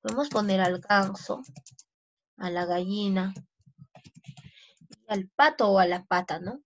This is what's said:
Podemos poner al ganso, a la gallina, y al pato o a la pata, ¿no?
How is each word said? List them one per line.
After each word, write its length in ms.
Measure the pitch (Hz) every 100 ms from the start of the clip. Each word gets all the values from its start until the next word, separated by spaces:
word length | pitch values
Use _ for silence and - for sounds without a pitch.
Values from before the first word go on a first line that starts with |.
Podemos 280 | 220 233 294
poner 320 | 240 202 190
al 180 | 185 180
ganso, 640 | - 202 196 196 - - 262 131 - _ _ _ _ _ _ _
a 140 | 180
la 160 | 175 175
gallina, 680 | 180 185 202 202 190 185 190 - _ _ _ - - - - - - 143 _ - _ _
y 140 | - -
al 200 | 202 190
pato 420 | - 294 302 214
o 80 | 196
a 80 | 180
la 180 | 180
pata, 340 | - 180 180 165
¿no? 240 | 175 262